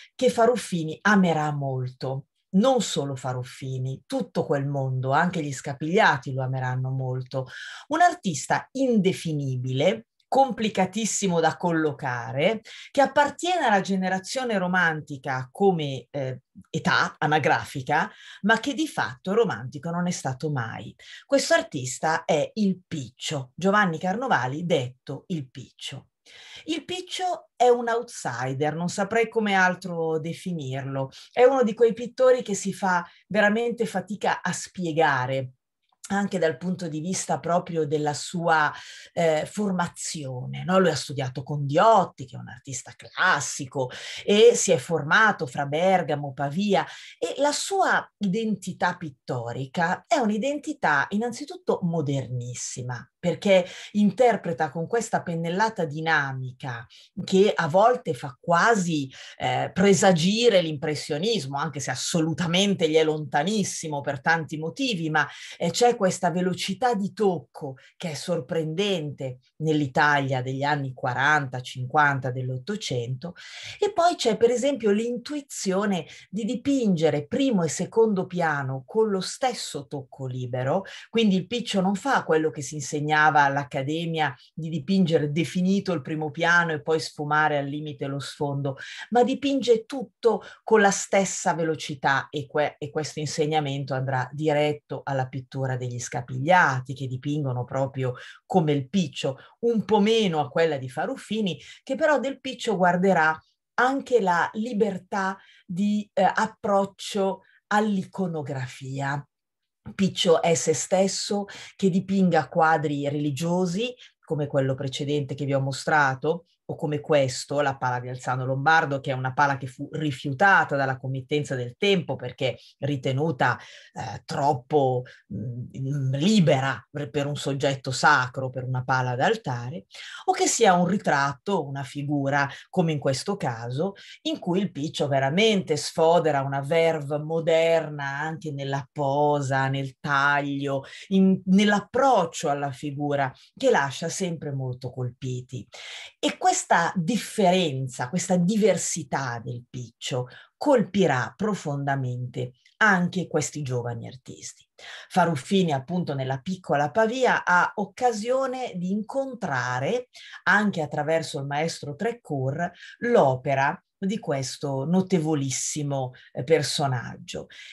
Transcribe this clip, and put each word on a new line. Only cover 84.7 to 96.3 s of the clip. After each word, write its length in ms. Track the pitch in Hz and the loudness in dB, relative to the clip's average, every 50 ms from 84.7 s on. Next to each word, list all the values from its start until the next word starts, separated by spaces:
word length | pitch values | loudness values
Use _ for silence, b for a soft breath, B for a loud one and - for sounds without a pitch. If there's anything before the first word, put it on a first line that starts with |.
| 165 160 131 - 196 190 190 151 165 151 151 147 | -6 -6 -2 0 2 4 4 4 4 2 2 2
definito 600 | 143 170 160 - - 185 180 185 196 202 196 190 170 | 0 0 -2 0 0 0 2 2 2 2 0 0 -2
il 100 | 156 131 | -2 -2
primo 260 | 156 160 151 156 151 | -4 -6 -4 -4 -6
piano 440 | 131 165 165 165 175 175 170 165 156 | -4 0 2 4 4 4 4 2 -2
e 100 | 147 - | -4 0
poi 160 | - 160 160 | 0 0 0
sfumare 580 | 160 - - - 151 147 151 151 156 151 147 | 0 -4 -8 -8 -4 0 2 4 4 4 2
al 80 | 143 139 | 0 -2
limite 400 | 139 139 151 156 151 143 127 151 | -2 -6 -8 -8 -10 -8 -8 -8
lo 140 | 139 139 143 | -6 -6 -6
sfondo, 580 | 135 - - - 151 143 139 143 139 139 135 B B B B B B B | -8 -10 -6 -4 -4 -2 -2 -2 -4 -4 -6 B B B B B B B
ma 140 | 214 240 247 | 2 4 4
dipinge 600 | 254 262 - - 277 277 269 208 247 233 220 - | 4 2 -2 0 0 0 0 4 4 2 2 2
tutto 580 | - 294 269 208 - _ _ - 233 208 190 B B B B B | -6 -10 -10 -10 -10 _ _ 2 2 2 0 B B B B B
con 160 | - 226 214 | 4 6 6
la 120 | 202 196 | 6 6
stessa 640 | 190 - - - - 196 190 180 - - - 190 160 | 4 2 -2 2 2 2 2 2 -2 -2 -2 -2 0
velocità, 720 | 160 165 160 160 151 - - 151 131 - 143 135 135 - - | 0 0 -2 -2 -4 -4 -8 -8 -2 0 2 2 2 0 -4
e 160 | - 151 127 | -8 -8 -8
que-, 300 | - - 151 147 - - | -4 0 0 0 0 -2
e 140 | - 151 143 | -6 -10 -6
questo 280 | - 160 151 - - 156 | -4 -4 -4 -4 -6 -8
insegnamento 760 | 151 139 - - 151 147 156 156 147 139 139 139 139 135 135 | -6 -6 -2 0 0 2 2 0 0 -2 -4 -4 -4 -4 -4
andrà 340 | 131 131 131 131 127 123 - | -4 -2 -2 -2 -2 -4 -4
diretto 720 | - 143 156 156 147 147 151 151 147 147 _ - 147 131 - | -6 -2 0 2 4 4 2 2 0 -4 _ -10 -10 -8 -6
alla 240 | 139 139 135 131 | -4 -2 -2 -2
pittura 480 | 131 - 135 127 - - 135 135 127 131 | -2 -6 -10 -10 -8 -6 -4 -2 -2 -2
degli 220 | 127 127 123 120 123 | -4 -4 -6 -6 -8
Scapigliati, 920 | - - - 131 127 - | -8 -6 -8 -8 -8 -6